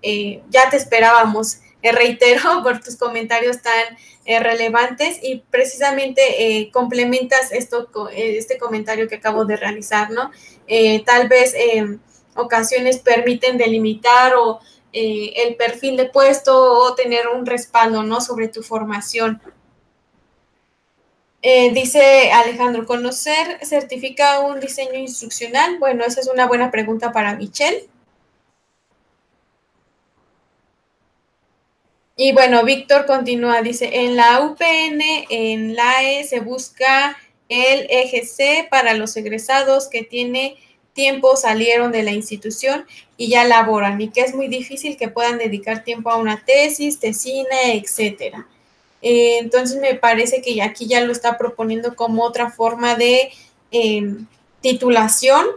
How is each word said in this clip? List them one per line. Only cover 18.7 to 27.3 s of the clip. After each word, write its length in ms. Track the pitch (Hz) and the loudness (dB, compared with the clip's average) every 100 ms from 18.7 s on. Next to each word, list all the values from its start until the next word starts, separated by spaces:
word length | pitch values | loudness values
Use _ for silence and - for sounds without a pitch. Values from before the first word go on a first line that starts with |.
| 226 214 208 - 233 226 220 - _ _ _ _ _ _ _ _ _ _ _ _ _ _ _ _ _ _ _ 247 | -8 -6 -8 -8 -4 -4 -4 -14 _ _ _ _ _ _ _ _ _ _ _ _ _ _ _ _ _ _ _ 2
Eh, 220 | 254 247 | 4 4
dice 600 | 254 254 294 269 269 247 | 2 0 6 8 8 6
Alejandro, 520 | 233 233 240 247 233 226 | 4 4 0 -2 -2 -4
¿conocer 760 | 240 240 254 302 302 330 - | -4 -4 -6 -4 -2 -2 -6
certifica 760 | 294 294 269 254 262 262 285 277 | -4 -4 -2 -10 -10 0 2 2
un 180 | 277 277 | -2 -4
diseño 400 | 269 269 262 262 | -10 -8 -8 -8
instruccional? 800 | 262 247 226 - 233 254 330 349 | -10 -12 -14 -12 -4 0 0 0
Bueno, 260 | 269 240 | -2 0
esa 160 | 233 247 | -2 -4
es 60 | 254 | -4
una 220 | 254 247 | 0 2
buena 240 | 240 247 | 2 0
pregunta 400 | 220 214 226 233 | -2 -4 -4 -4
para 240 | 233 208 | -2 -4